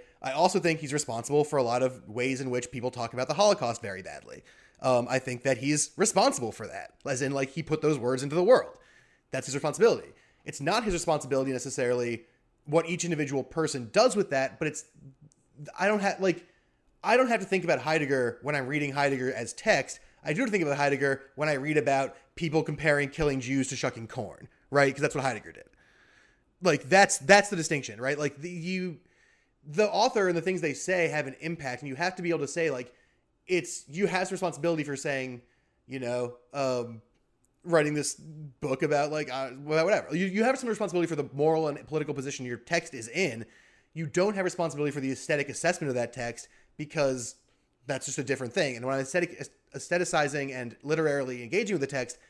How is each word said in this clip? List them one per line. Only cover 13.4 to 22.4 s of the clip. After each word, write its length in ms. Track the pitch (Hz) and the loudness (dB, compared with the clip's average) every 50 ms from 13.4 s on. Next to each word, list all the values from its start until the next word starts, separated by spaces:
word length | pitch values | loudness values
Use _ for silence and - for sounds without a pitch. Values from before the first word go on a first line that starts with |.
| 123 | -4
person 460 | - - 165 160 147 - 131 120 107 | -4 -2 -2 -2 0 -2 -4 -6 0
does 240 | - 196 240 262 - | 4 4 6 6 4
with 160 | 208 190 - | 2 0 0
that, 260 | 143 135 135 135 - - | 0 0 0 -2 -4 -4
but 100 | 165 151 | -4 -4
it's, 180 | 151 - - - _ - 139 135 135 _ 147 - _ _ _ _ _ 143 147 - - - | -4 -6 -12 -16 _ -20 -20 -20 -20 _ -20 -20 _ _ _ _ _ -18 -18 -16 -6 0
I 80 | 185 202 | 2 2
don't 120 | 214 208 | 2 2
have, 200 | 196 196 - - | 2 0 0 2
like, 280 | 190 185 170 - - - _ _ _ _ _ _ _ _ _ _ - | 2 0 0 0 -6 -14 _ _ _ _ _ _ _ _ _ _ 0
I 120 | 190 226 | 4 4
don't 120 | 247 262 233 | 4 4 4
have 120 | 233 214 | 2 0
to 60 | 190 | 0
think 180 | - 190 185 156 | 0 -2 0 2
about 160 | 165 156 127 | 2 2 2
Heidegger 600 | 117 156 160 160 151 135 139 131 123 117 113 - | 2 0 0 0 2 2 2 2 2 0 -2 -4
when 140 | 117 143 151 | -4 -2 -2
I'm 100 | 139 127 | -2 -2
reading 260 | 123 147 147 147 139 | -2 -2 -2 -2 -2
Heidegger 400 | 131 143 143 143 139 127 127 131 | 0 0 2 2 2 0 -2 -2
as 220 | - 110 117 110 - | -2 -4 -6 -8 -10
text. 460 | - - 226 196 139 131 - - - - - _ _ - | -4 0 2 2 2 0 -2 -8 -16 -18 -20 _ _ -6
I 100 | 147 151 | -4 -2
do 80 | 196 | 0
have 60 | 269 226 | 0 0
to 40 | |
think 120 | 202 196 165 | 0 0 0
about 140 | 143 139 131 | 0 0 2
Heidegger 440 | 143 143 143 127 143 139 135 135 - - _ | 2 2 2 2 2 0 0 -2 -6 -12 _
when 120 | - 151 156 | -4 -2 0
I 60 | 147 | 0
read 240 | 131 135 151 151 151 | 0 0 0 2 2
about 380 | 143 143 139 135 135 131 - - - _ _ | 4 4 2 2 2 0 -4 -12 -20 _ _
people 300 | - | -4